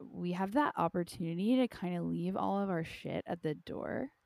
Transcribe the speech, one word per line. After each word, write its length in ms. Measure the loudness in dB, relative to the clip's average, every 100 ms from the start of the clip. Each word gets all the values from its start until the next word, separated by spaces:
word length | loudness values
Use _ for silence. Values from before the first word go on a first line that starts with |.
we 300 | -6 -4 -2
have 200 | 0 2
that 200 | 2 2 2
opportunity 800 | 2 2 -2 -2 -2 0 4 4
to 100 | 4
kinda 340 | 0 -2 -2
leave 320 | 0 0 0 0
all 240 | 2 2
of 100 | 2
our 140 | 0
shit 400 | -2 -6 -4 -4 -4
at 140 | -4
the 140 | -2 -4
door 540 | -6 -6 -4 -2 -4 -8